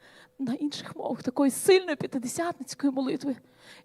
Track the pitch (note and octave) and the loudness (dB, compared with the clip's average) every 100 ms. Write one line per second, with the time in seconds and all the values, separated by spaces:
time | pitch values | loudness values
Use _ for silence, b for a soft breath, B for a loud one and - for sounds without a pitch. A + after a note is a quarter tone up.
0 | b b b - C4 C4 D4 - - - | b b b -6 -4 -2 -4 -6 -12 -8
1 | - B3 - - C#4 - - F#4 F4+ D4 | -6 -4 -2 2 2 4 6 6 6 -4
2 | - C4+ B3 - E4+ - C4 - C#4 C4 | -4 -4 -6 -4 -4 -4 -10 -2 0 0
3 | C4 D4+ C#4 B3 _ b b b | -2 -2 -4 -6 _ b b b